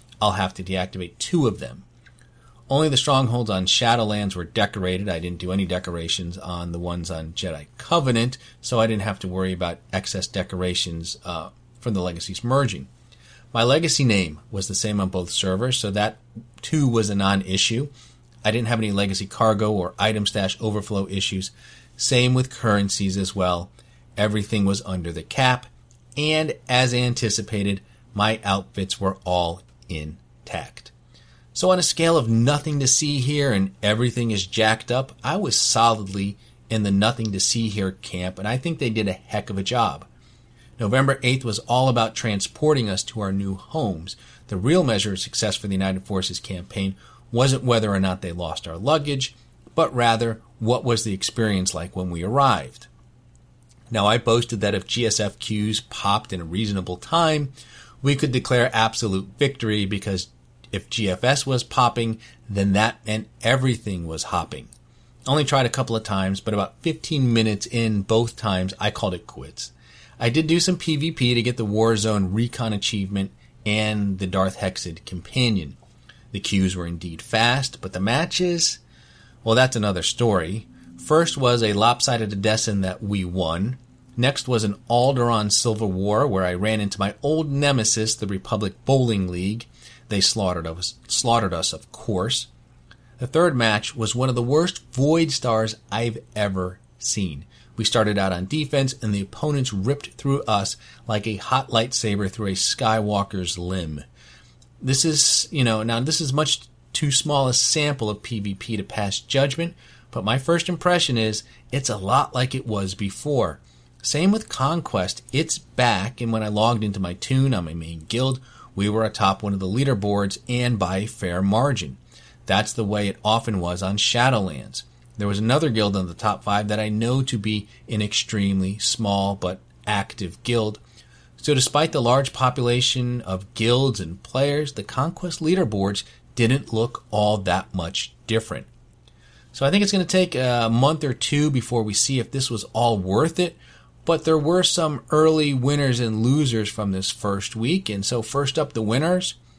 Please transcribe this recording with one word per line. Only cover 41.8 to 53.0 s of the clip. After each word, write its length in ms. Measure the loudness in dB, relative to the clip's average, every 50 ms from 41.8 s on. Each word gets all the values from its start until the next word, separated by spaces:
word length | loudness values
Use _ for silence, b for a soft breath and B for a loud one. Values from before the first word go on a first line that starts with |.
| 4 4
about 260 | 4 2 2 0 -2
transporting 720 | -4 -2 -2 -2 -2 -4 -6 -4 0 2 2 4 2 2
us 160 | -2 -2 -4 -6
to 160 | -6 -6 -4
our 140 | -4 -2 -2
new 220 | -2 -2 -4 -6
homes. 600 | -8 -10 -8 -4 -4 -2 -2 -4 -6 -8 -14 -16 B B B B B B
The 80 | -8 -6
real 300 | -2 2 4 4 4 4
measure 260 | 4 2 0 0 -2
of 80 | -4 -6
success 380 | -8 -6 -4 -2 -2 -2 -2
for 100 | -4 -4
the 60 | -2 0
United 320 | 0 0 0 0 -2 -4
Forces 340 | -4 -4 -2 -2 -4 -8 -8
campaign 560 | -10 -10 -10 -10 -10 -8 -6 -4 -2 -4 -4 B B B B B B -2
wasn't 360 | 2 2 4 4 4 2 2
whether 280 | 2 2 4 2 2 2
or 60 | 2
not 220 | 2 0 0 -2
they 100 | -6 -8
lost 380 | -6 -6 -6 -6 -6 -8 -10 -10
our 80 | -10
luggage, 580 | -4 0 2 2 2 0 -2 -4 -4 -4 -6 -8 b b b b -20 -18 -6 0
but 180 | 0 0 0 2
rather, 480 | 2 4 4 4 4 0 -2 -4 -6 -12 -20 -10 -4
what 240 | 0 0 0 2 2
was 200 | 0 0 0 0
the 100 | -4 -4
experience 600 | -4 -4 -6 -2 0 0 2 2 0 0 -2 -4
like 220 | -6 -8 -8 -6
when 140 | -6 -6 -4
we 140 | -4 -4 -4
arrived? 640 | 0 2 4 4 4 4 2 -2 -8 -16 -20 -20 -20 -20 -20